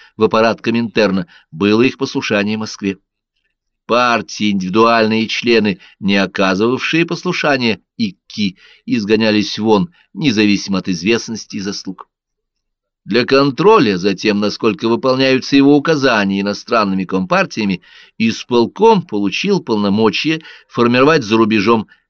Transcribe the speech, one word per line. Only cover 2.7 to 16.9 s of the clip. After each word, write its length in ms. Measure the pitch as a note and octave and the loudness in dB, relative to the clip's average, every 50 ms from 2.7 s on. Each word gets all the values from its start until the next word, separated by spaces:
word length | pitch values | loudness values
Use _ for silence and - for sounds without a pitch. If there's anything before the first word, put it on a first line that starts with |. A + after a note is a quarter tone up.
| - - G2+ G2 F#2 - _ _ _ _ _ _ _ _ _ _ _ _ _ _ _ _ _ | -10 -6 -6 -6 -6 -6 _ _ _ _ _ _ _ _ _ _ _ _ _ _ _ _ _
Партии, 680 | - A2+ B2 B2 A#2+ A#2 A2 G2 - - - G#2+ G#2 | -2 0 0 2 2 0 -2 -4 -6 -6 -2 -2 0
индивидуальные 760 | G2+ G2 F#2 F#2 F#2 A2+ A2+ A#2 A#2 A2+ A2 G#2+ A2 A2 A2 | 0 -2 -2 0 2 2 4 4 4 2 2 2 0 -2 -2
члены, 540 | G#2+ - - - A#2+ A#2 A2+ G#2+ G#2 F2 - - - _ - | -4 -6 -4 0 2 2 4 2 2 -2 -4 -8 -20 _ -6
не 180 | - F#2+ G2+ | -4 0 0
оказывавшие 880 | G2+ G2 F2+ - - G2 F#2+ F#2 F#2+ A2 A#2+ C3 - - - D#3 D#3+ E3+ | 0 0 -2 -2 -2 -2 0 0 0 0 0 -2 -2 -4 -2 -2 -2 -2
послушания 760 | E3+ E3+ - - F3+ F3 - - D3+ C#3 B2+ B2 A2+ G2+ - _ _ _ - | -2 -4 -6 -6 -6 -4 -2 -2 0 0 0 0 -2 -2 -4 _ _ _ -6
икки, 580 | A2+ G2 - _ _ - - A2+ G#2 F#2 - _ - - - _ _ | -6 -6 -6 _ _ -14 -8 -6 -6 -6 -6 _ -16 -20 -20 _ _
изгонялись 720 | - C3 A#2 G2+ G2 A2 A2 A2+ G#2+ G#2 G#2+ G2+ - - G#2+ | -4 -4 -4 0 0 0 2 2 2 2 0 0 -2 -4 -4
вон, 340 | G#2+ A2+ G#2+ G2 F2 E2+ _ _ _ _ - | 0 2 2 2 2 -2 _ _ _ _ -10
независимо 640 | - D#3+ C3+ G#2 G#2+ G#2+ G#2 G2+ F#2 - G2+ F#2+ F#2 | -4 -2 0 0 2 2 2 2 0 -2 -4 -6 -6
от 100 | F2+ F#2+ | -4 -6
известности 680 | F#2 D#2+ E2+ G#2+ A#2 A2 - A#2 A2 G#2 - - - | -6 -4 -2 -2 -2 -2 -4 -8 -12 -14 -12 -12 -12
и 40 | G#2+ | -10
заслуг. 480 | F#2+ G2+ F#2 - - G2+ F2+ - - _ _ _ _ _ _ _ _ _ _ _ _ _ _ _ _ _ _ _ _ | -8 -10 -10 -10 -12 -14 -16 -16 -20 _ _ _ _ _ _ _ _ _ _ _ _ _ _ _ _ _ _ _ _
Для 220 | E2+ G2 A#2+ A#2+ | -4 -2 -2 0
контроля 720 | - C3+ C#3 C#3 C#3+ B2 C3+ E3 G#3 A3 G#3 B2+ G#2+ G2 F2 | 2 2 2 2 0 0 0 2 4 4 4 4 2 0 0
за 160 | F2+ G#2 F#2+ | -2 -2 -2
тем, 240 | - - G#2+ G2+ G#2 | -2 -2 -2 0 0
насколько 500 | G#2 G2+ - - A#2+ A2+ G2 - A2+ A2+ | -2 -4 -4 -2 -2 -2 -2 -2 -2 -2
выполняются 680 | A#2 A2 - C3 B2+ C3 C3+ C3 C3 B2+ - - C#3 | -2 0 0 0 0 0 2 2 0 0 0 2 2
его 200 | C#3 C#3 C#3 D3 | 4 6 6 4
указания 640 | D3 C#3 E3 D#3+ C#3+ C3+ C3 A#2 G#2 G2+ G2 G2 G2 | 4 2 0 0 0 2 2 2 2 0 0 0 0
иностранными 640 | G2 G2+ G2+ - - - A#2+ A2 G#2 G2 | -2 -2 -4 -6 -4 -2 0 0 0 0